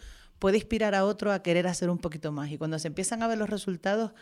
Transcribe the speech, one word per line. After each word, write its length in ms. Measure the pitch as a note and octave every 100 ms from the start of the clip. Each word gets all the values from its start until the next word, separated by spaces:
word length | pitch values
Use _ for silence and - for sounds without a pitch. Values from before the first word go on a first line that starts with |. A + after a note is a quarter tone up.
| - - - -
puede 200 | G3 G#3
inspirar 360 | - A3 G#3+
a 120 | G3 G3
otro 260 | G3+ G#3
a 100 | G3
querer 240 | F3+ F3 F3+
hacer 220 | E3+ F3
un 80 | F3
poquito 340 | D#3 D3+ D#3
más. 200 | D3 D3
Y 80 | D3+
cuando 200 | D#3 D#3+
se 100 | D#3+
empiezan 340 | E3 F#3 A3+
a 60 | A3+
ver 100 | A3
los 100 | G#3
resultados, 640 | G#3 F#3+ F3 G3 G#3+ A3+ -